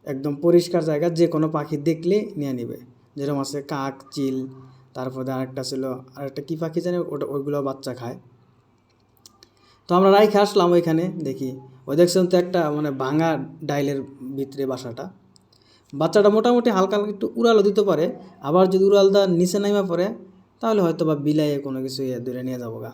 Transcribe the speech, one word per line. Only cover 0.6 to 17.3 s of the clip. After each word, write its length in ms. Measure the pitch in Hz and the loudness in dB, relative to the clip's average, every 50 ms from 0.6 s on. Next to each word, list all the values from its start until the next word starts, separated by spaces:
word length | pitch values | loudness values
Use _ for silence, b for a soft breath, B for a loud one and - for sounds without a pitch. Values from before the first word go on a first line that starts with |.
| 170 - - 170 156 | 4 2 -2 -2 0
জায়গা, 260 | 160 151 147 165 170 | 0 0 2 2 2
যে 180 | 165 160 170 | 4 2 2
কোনো 220 | 160 165 156 156 156 | 2 4 0 0 0
পাখি 280 | 160 151 147 - 160 | -2 -4 -4 -4 -6
দেখলে 540 | 143 143 165 160 160 165 175 196 214 214 - - | -2 -2 -2 -2 0 0 0 0 0 -2 -4 -8
নিয়ে 160 | 151 143 139 131 | -6 -6 -6 -6
নিবে। 240 | 123 117 - - - - - _ _ _ _ _ | -6 -8 -10 -10 -14 -16 -20 _ _ _ _ _
যেরকম 240 | 147 139 143 147 139 | -6 -4 -4 -2 -4
আছে 220 | 135 - 147 143 | -4 -6 -8 -10
কাক, 420 | 139 - 156 139 135 139 135 - - - | -8 -6 -6 -6 -6 -6 -8 -10 -20 -12
চিল, 360 | - 147 139 135 131 131 131 131 B B B B B B B B _ | -6 -4 -4 -4 -4 -4 -8 -10 B B B B B B B B _
তারপরে 380 | 127 127 131 131 131 131 131 | -10 -10 -8 -8 -8 -6 -6
আরেকটা 320 | 131 131 131 131 127 135 131 | -4 -6 -6 -6 -8 -10 -8
ছিল, 300 | - 139 131 131 131 127 123 127 - _ | -8 -6 -6 -6 -6 -8 -10 -12 -18 _
আরেকটা 260 | 143 143 135 - 151 | -12 -12 -10 -10 -12
কী 140 | 147 - 170 | -8 -8 -6
পাখি 260 | 156 165 160 160 175 | -6 -6 -4 -4 -4
জানি, 160 | 175 180 175 | -4 -2 -4
ওটা, 280 | 175 175 - 147 143 147 | -4 -4 -6 -6 -8 -8
ওইগুলো 380 | - 139 143 139 147 143 143 139 | -6 -6 -6 -4 -4 -4 -4 -4
বাচ্চা 300 | 139 135 135 - 135 123 | -6 -8 -8 -10 -12 -12
খায়। 260 | - 120 120 123 - _ - _ _ _ _ _ _ _ _ _ _ _ _ _ _ _ _ _ _ _ - _ _ b b b b b b b b b | -10 -10 -12 -12 -14 _ -20 _ _ _ _ _ _ _ _ _ _ _ _ _ _ _ _ _ _ _ -20 _ _ b b b b b b b b b
তো 80 | - 175 | 2 2
আমরা 160 | 180 190 190 | 6 6 8
রাইখে 260 | 196 202 214 208 202 | 8 8 6 6 6
আসলাম 340 | 202 208 202 - 196 180 175 | 2 2 4 2 2 4 4
ওইখানে, 400 | 175 175 165 170 160 165 175 185 - | 4 4 4 2 0 0 0 -2 -4
দেখি 420 | 180 151 135 127 - 135 127 127 - - b b b b | -6 -6 -6 -6 -6 -6 -8 -8 -10 -16 b b b b
ওই 80 | - 143 | -2 4
দেখছেন 320 | 156 175 175 - 190 180 | 4 4 4 4 2 2
তো 100 | 175 185 | 2 2
একটা 340 | 175 175 180 185 175 165 151 | 0 0 0 -2 -2 -2 -2
মানে 200 | 147 151 151 147 | -2 -2 -4 -4
ভাঙা 520 | 135 131 131 131 147 156 165 165 156 139 127 113 - - - | -4 -4 -4 -2 0 0 0 0 -2 -2 -6 -10 -14 -10 -6
ডাইলের 380 | 143 143 143 143 139 143 139 123 - - - 127 131 139 | -4 -2 -2 -2 -2 -4 -6 -8 -10 -16 -16 -14 -12 -8
ভিতরে 300 | 135 135 135 - 139 135 | -8 -8 -8 -6 -6 -6
বাসাটা। 460 | 131 127 123 127 120 113 120 - 185 - _ _ _ _ _ _ b b b b b b b b b - | -4 -6 -8 -8 -12 -12 -12 -14 -14 -16 _ _ _ _ _ _ b b b b b b b b b -4
বাচ্চাটা 360 | 139 156 170 - 214 202 202 | -2 -2 2 4 6 6 6
মোটামুটি 400 | 208 220 220 240 247 240 233 240 | 4 4 2 4 2 4 2 2
হালকা 280 | 208 185 190 190 185 | 2 2 2 2 0
হালকা 120 | 185 208 208 | -2 -2 -4
একটু 220 | 202 190 220 214 | -6 -6 -6 -6